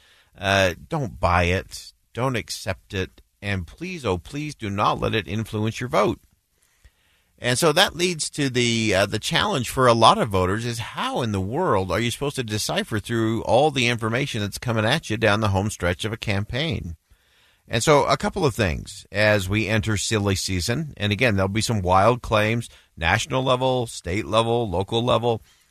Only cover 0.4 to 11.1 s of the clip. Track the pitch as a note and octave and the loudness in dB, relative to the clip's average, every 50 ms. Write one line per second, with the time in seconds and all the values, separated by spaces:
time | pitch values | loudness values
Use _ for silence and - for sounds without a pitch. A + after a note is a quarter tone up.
0.4 | F#2+ G2 G2 G2 F#2+ F2+ D#2+ - - - - D#3+ C#3 G2+ - - - F2 F2 F2+ | 0 2 4 4 4 4 2 -2 -8 -6 -4 -4 -4 -4 -6 -2 0 4 4 4
1.4 | F2+ F2 F2+ F#2+ - - - - - - - _ _ _ _ A2+ A#2+ C3+ B2+ A2 | 4 4 2 0 -2 -6 -12 -18 -18 -18 -20 _ _ _ _ -4 -4 -2 -2 -4
2.4 | F2 - - - - G#2 F#2 - _ _ - F#2+ F#2 - - - _ _ _ _ | -6 -6 -10 -10 -8 -8 -8 -8 _ _ -6 -4 -4 -6 -8 -16 _ _ _ _
3.4 | - G2+ G2+ F#2+ E2+ - - - D#3+ F#3 F#3 E3+ B2+ A2 F#2 F2 - - - C#3+ | -6 -4 -4 -4 -4 -8 -12 -12 -10 -10 -10 -6 -2 -2 -2 -2 -2 -8 -8 -8
4.4 | D3+ D3+ C3+ - - G2+ G2 G2+ G#2+ C#3 D3+ - - B2 A2 A2 G2 C#2 F2+ A2 | -8 -8 -10 -8 -8 -6 -2 0 0 0 0 0 -2 -2 -2 -2 -4 -4 -6 -6
5.4 | A2 - - G#2+ G#2+ A2 A2 - B2+ B2 C#3+ F3+ G#3 D#3+ G#2+ - _ _ _ _ | -6 -6 -4 -4 -2 -2 -4 -4 -8 -2 0 0 2 0 -2 -4 _ _ _ _
6.4 | _ _ _ _ _ _ _ _ _ _ _ _ _ _ _ _ _ _ _ _ | _ _ _ _ _ _ _ _ _ _ _ _ _ _ _ _ _ _ _ _
7.4 | - A#2+ B2+ A#2+ E3 D#3+ D3 E3 G3+ A3 - D3 F3 F#3 F3 D3+ - - - - | -2 -2 0 2 4 4 4 4 2 2 2 -2 -2 -2 -2 -4 -6 -8 -4 -2
8.4 | C#3+ C3+ A#2+ B2 A#2+ A#2 A#2 A2+ A2 G#2+ F#2+ F#2 G2+ G#2 G#2+ G#2+ - - E3 D3 | -2 -2 0 0 0 2 2 2 0 2 2 2 2 0 -2 -4 -4 -2 0 0
9.4 | E3+ G#3+ G3+ C#3+ A#2 - - C3+ C3 B2 A#2 A#2 A2 A#2+ F3+ A3+ F3 A#2 G2 F#2+ | 0 0 0 -2 -4 -4 0 4 4 6 6 8 8 6 6 6 2 0 0 0
10.4 | F#2 F2+ F#2+ A2 A2+ A#2+ A#2 A2+ A2+ - - D3+ G#3 B3+ | 2 2 0 -2 -4 -6 -6 -6 -8 -10 -8 -6 -6 -4